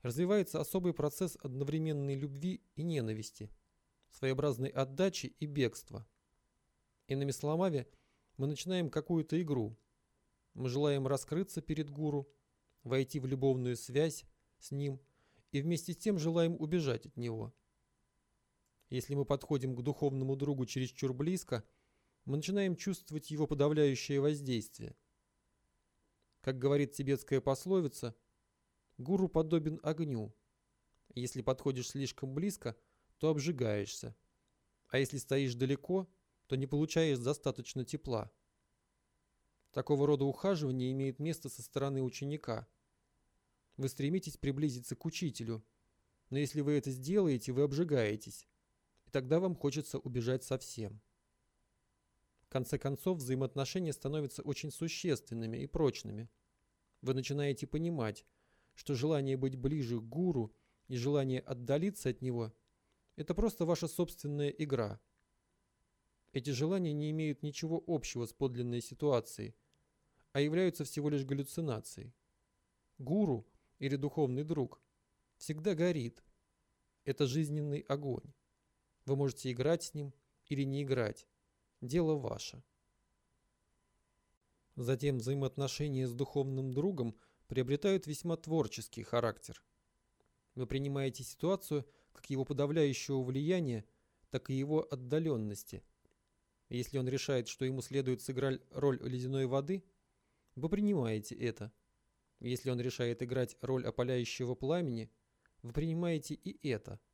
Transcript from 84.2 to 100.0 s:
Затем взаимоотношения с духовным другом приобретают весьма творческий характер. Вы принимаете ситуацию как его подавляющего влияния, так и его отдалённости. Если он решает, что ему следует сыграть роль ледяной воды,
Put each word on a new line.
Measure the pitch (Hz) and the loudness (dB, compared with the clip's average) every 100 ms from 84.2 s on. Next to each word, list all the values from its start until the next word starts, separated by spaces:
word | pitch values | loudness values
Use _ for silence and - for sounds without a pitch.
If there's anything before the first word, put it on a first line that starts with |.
| _ _ _ _ _ - | _ _ _ _ _ -6
Затем | 120 131 143 131 | -2 0 2 0
взаимоотношения | 113 139 135 131 139 - 147 131 127 | 0 0 0 0 -4 -2 -2 0 -2
с | |
духовным | 120 139 143 135 131 131 | -2 -2 0 0 0 -2
другом | 127 180 175 117 107 _ _ _ | 0 0 0 -2 -4 _ _ _
приобретают | 123 123 143 208 190 151 | -2 2 2 4 2 0
весьма | 147 170 165 | -6 -2 -2
творческий | - 160 117 - - - | 0 2 2 -2 -10 -10
характер. | 107 120 117 104 - 113 _ _ _ _ _ _ _ _ _ | 0 2 2 -2 -12 -18 _ _ _ _ _ _ _ _ _
Вы | - 123 | -6 -4
принимаете | 135 139 139 135 - | -2 0 0 -2 -4
ситуацию | 127 - 160 190 - 147 127 _ _ | -12 -4 0 0 0 -2 -2 _ _
как | - - | -20 -4
его | 135 131 | -2 -2
подавляющего | 139 143 160 147 127 - 135 | 0 2 4 4 2 0 0
влияния, | 127 131 151 185 151 113 - _ _ _ _ | 0 0 2 2 2 -2 -6 _ _ _ _
так | 131 - | -8 -2
и | |
его | 131 139 156 - | -2 2 2 0
отдалённости. | 135 127 151 160 127 107 101 - - - _ _ _ _ _ _ _ _ | -6 -2 0 2 0 0 -6 -10 -14 -16 _ _ _ _ _ _ _ _
Если | 123 120 139 | -4 -2 -2
он | 127 | 0
решает, | 131 - 131 113 | 0 2 0 0
что | - 131 | -2 -2
ему | 131 | -2
следует | - 135 127 127 | -2 -2 0 0
сыграть | - 127 135 135 - | -2 -2 0 -2 -6
роль | - 143 127 | 0 2 2
ледяной | - 127 127 135 131 | -2 -4 -2 0 2
воды, | 135 143 190 - _ | 2 0 -4 -4 _